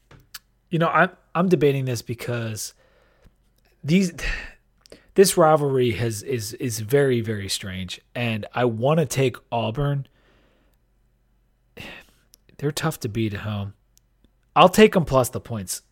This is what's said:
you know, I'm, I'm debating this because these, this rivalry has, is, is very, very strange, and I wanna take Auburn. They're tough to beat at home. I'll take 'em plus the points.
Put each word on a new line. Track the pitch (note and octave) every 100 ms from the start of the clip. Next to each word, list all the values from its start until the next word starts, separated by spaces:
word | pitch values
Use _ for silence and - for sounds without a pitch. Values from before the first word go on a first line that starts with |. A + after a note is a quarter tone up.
| _ - _ - _ _ _
you | D#3+
know, | E3
I'm, | - - - _
I'm | D#3 F3+
debating | E3+ D3 C#3 C3
this | A#2
because | - A#2 - A#2+ A2+ G#2+ - - _ _ _ _ - _ _ _ _ _
these, | C#3 F3+ F#3 C#3+ - - - - _ _ - - _
this | - F#3+ -
rivalry | D#3 D#3 C#3+ C3 B2
has, | G2 A#2 G#2
is, | - B2 G#2 -
is | C3 G#2+
very, | G#2+ C#3+ C#3 A#2+
very | A2 G#2+ G2
strange, | - G2+ F#2 F2+ - _
and | - A#2+ A2 G2+
I | - B2
wanna | A2+ B2+ D#3+ C#3+
take | - C3+ - -
Auburn. | A#2 A2 A#2+ C#3+ C#3+ C3+ _ _ _ _ _ _ _ _ _ _ _ _ _ _ _ _ - - - - _ _ _ _ -
They're | C#3+
tough | - E3 -
to | A#2+
beat | A2 A2
at | G2+
home. | G#2+ G#2 G2 - _ _ _ _ _ _ _ -
I'll | F3+
take | G3 G#3+ G3
'em | D3+
plus | C3 A#2+
the | -
points. | - A2+ F#2 - _